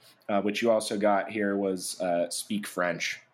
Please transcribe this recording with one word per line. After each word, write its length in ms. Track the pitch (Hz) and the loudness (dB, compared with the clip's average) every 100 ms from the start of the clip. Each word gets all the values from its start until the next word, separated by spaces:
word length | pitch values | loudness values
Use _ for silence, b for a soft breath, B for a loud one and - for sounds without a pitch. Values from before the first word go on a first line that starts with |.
| b b - | b b -2
uh, 140 | 101 | 0
which 220 | 98 104 | 0 2
you 80 | 117 | 4
also 260 | 110 107 107 | 4 2 0
got 320 | 104 98 95 | 2 2 0
here, 260 | 107 101 98 | -2 0 2
was, 460 | 98 92 85 - | 0 -2 -6 -4
uh, 260 | 90 85 85 | 0 0 0
speak 340 | - - 104 - | -4 -6 -6 -4
French. 540 | - 87 82 - - - | -2 -2 -2 -4 -6 -12